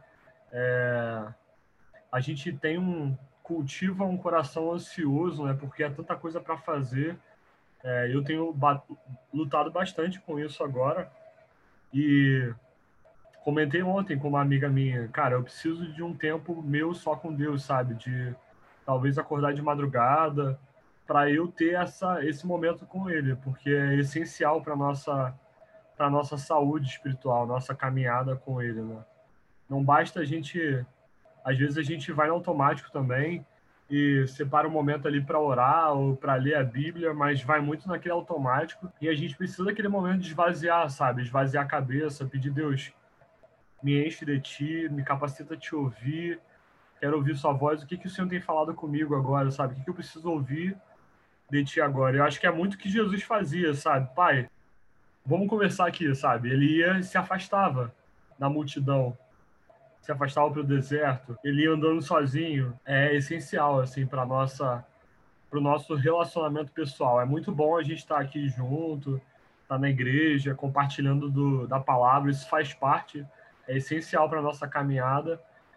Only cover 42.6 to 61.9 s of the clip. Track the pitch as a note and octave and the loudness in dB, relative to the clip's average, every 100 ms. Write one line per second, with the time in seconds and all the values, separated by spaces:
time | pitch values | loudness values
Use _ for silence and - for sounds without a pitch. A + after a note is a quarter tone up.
42.6 | D3+ C3+ - _ _ _ _ _ _ _ | -2 -2 -6 _ _ _ _ _ _ _
43.6 | _ _ C#3 C#3+ D#3 - D3 C#3 - - | _ _ 0 2 0 -4 -2 -2 -4 -8
44.6 | D3 E3 D#3 C#3+ C3+ C#3 C#3 C#3 D3 D#3 | -6 -4 -4 -4 -2 -2 -2 -8 -12 -12
45.6 | - D#3 C3 A2 C3 D#3+ E3+ E3+ _ _ | -6 -4 -4 -4 -6 -4 -6 -8 _ _
46.6 | _ _ _ - C#3+ D3+ C#3 C#3+ D3+ C3 | _ _ _ -6 -2 0 0 0 0 2
47.6 | D3 D3+ C#3+ F3+ F#3 F#3+ F3+ F3+ - D#3 | 0 0 -6 -10 -8 -4 -4 -4 -2 0
48.6 | D#3 D#3+ D3+ D3 D3+ C#3 C3 C#3 C3+ C#3 | 0 -4 -4 -2 0 0 2 2 0 0
49.6 | C3 C3 F3+ F3+ - D#3+ E3+ D#3 B2+ D3+ | -4 -4 -8 -8 -10 -8 -4 -2 -2 -4
50.6 | F#3 G3 _ - _ _ _ _ - C#3+ | -4 -6 _ -20 _ _ _ _ -4 -2
51.6 | C#3 D#3+ D3 C3+ C3 C#3 D3 - F3+ E3 | 0 0 0 2 2 4 2 2 0 2
52.6 | G3 G3 G3 A3 G#3+ G3+ - A3 D3+ F3 | -2 -2 -2 0 2 0 -2 -2 0 0
53.6 | D#3+ C#3 D#3+ C3+ C3 F3+ F3 C3+ A#2 _ | 0 2 2 2 2 2 4 4 0 _
54.6 | _ _ _ _ _ _ C3+ F3 G3+ A3 | _ _ _ _ _ _ 0 0 2 2
55.6 | F#3+ - F3 - D3+ C3+ C#3 A#2 A#2+ C3+ | 2 2 0 2 0 2 2 2 2 4
56.6 | C#3+ E3 F3 F#3 F3+ F#3 F3+ F#3 - G3 | 4 6 4 2 0 -2 0 -4 0 2
57.6 | F#3 C3 A#2 - _ _ _ - C#3 D3+ | 2 0 -6 -10 _ _ _ -4 -2 -2
58.6 | C#3 D3 C3+ C3+ B2 - _ _ _ _ | -4 -2 0 2 0 -4 _ _ _ _
59.6 | _ _ - _ - C#3 C#3 D3+ D3 D3 | _ _ -20 _ -8 -2 0 2 2 2
60.6 | C#3 C#3 C#3 D3 C#3+ B2+ - A#2 C#3+ C#3+ | 2 0 2 0 2 0 -6 -6 0 2
61.6 | D#3+ D#3 D#3+ | 4 4 2